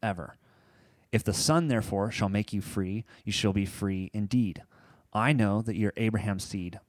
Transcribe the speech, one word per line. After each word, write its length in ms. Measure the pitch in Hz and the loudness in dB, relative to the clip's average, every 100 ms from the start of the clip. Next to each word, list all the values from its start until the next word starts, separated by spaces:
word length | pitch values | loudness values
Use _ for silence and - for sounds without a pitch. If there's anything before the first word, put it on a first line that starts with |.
ever. 340 | 110 87 69 - _ _ _ _ _ _ - | -4 -4 -8 -14 _ _ _ _ _ _ 0
If 120 | - | 0
the 100 | - | 2
Son, 340 | 101 - 160 165 | 0 4 4 4
therefore, 440 | 113 110 98 104 | 2 0 0 0
shall 180 | - 101 | 0 0
make 220 | 101 107 | 0 0
you 100 | 101 | -4
free, 440 | - 104 92 107 - - | -4 -2 -2 -4 -8 -12
you 80 | - | -6
shall 220 | 98 104 | 0 2
be 120 | 98 98 | 2 0
free 460 | - 98 95 92 | -2 -2 -2 -4
indeed. 500 | 104 101 123 107 - - - - - _ | -4 0 0 0 -4 -14 -20 -20 -20 _
I 180 | 107 120 | 0 2
know 300 | 143 104 104 | 4 4 2
that 160 | 110 98 | 0 0
ye 80 | 104 | 0
are 80 | - | 0
Abraham's 480 | 113 110 104 95 | 0 0 -2 -4
seed, 360 | - 101 87 82 | -6 -6 -8 -10